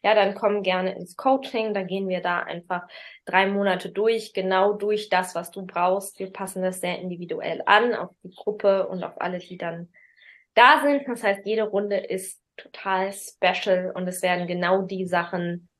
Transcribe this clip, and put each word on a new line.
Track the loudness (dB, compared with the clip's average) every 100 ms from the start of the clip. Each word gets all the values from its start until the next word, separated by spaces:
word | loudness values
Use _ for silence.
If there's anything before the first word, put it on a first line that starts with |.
Ja, | 4
dann | 4 4
komm | 2 0 0
gerne | 0 0 -2
ins | -6 -12
Coaching, | -2 2 2 0 -4 -2
dann | -4 -4
gehen | -4 -2
wir | -2
da | -2 -4
einfach | -4 -10 -6 -8 -8 -20 -20 -16
drei | 0 2 4
Monate | 2 0 0 -2
durch, | 0 0 0 -4
genau | -4 0 4 2
durch | 2 -2 -2 0
das, | -2 0
was | -8 -8
du | -12
brauchst. | -8 0 2 0 -4 -12
Wir | -12
passen | -10 -8 -4
das | -4 -4
sehr | -6 -6
individuell | -8 -10 -8 -6 -6 -2
an, | 6 6 6
auf | -2 -6 _
die | -20
Gruppe | -6 -6 2 2 2 0
und | -4
auf | -8 -6
alle, | -6 -6
die | -10 -10
dann | -8 -8 -14 _ _ _ -20 -20 _
da | 8 8 8
sind. | 4 0 -2
Das | -2
heißt, | -2 -2
jede | -2 -2
Runde | 0 -2 -2 -4
ist | -2 -6 -6 -16 _ -20
total | -20 -10 -2 0 -2
special | -6 -16 _ 2 2 0 0 0
und | -4 -6
es | -2
werden | 0 0 -2
genau | -2 2 2
die | 0 -6
Sachen | -2 -2 -2 -4 -4 -6 _